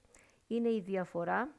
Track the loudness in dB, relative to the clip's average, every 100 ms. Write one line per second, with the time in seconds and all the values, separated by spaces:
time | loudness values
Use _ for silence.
0 | _ -20 -20 _ -4 0 2 0 0 -2
1 | -2 -2 0 0 0